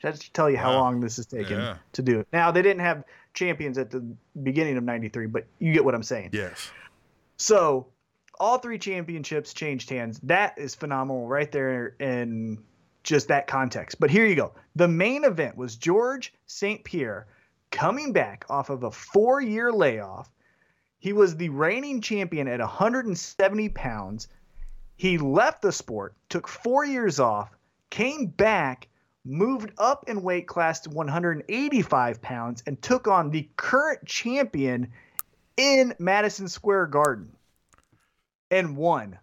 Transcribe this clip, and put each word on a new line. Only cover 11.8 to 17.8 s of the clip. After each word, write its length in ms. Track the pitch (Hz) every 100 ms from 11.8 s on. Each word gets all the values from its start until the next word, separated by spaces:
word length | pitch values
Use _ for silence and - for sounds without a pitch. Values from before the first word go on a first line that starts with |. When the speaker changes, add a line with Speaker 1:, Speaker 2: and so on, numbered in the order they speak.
| 120 -
Speaker 1:
in 600 | 139 123 117 113 113 107 - _ _ _
just 240 | - 147 -
that 180 | 143 -
context. 520 | 135 127 113 87 -
But 120 | 147
here 140 | 190 226
you 100 | 156
go. 160 | 101 - _ 151
The 120 | 175
main 360 | 165 208 277 294
event 320 | 165 131 -
was 180 | 127 117
George 540 | 165 202 247 269 - _ -
Saint 380 | - 202 214
Pierre 420 | - 175 120 95 - _ _ _ _
coming 420 | -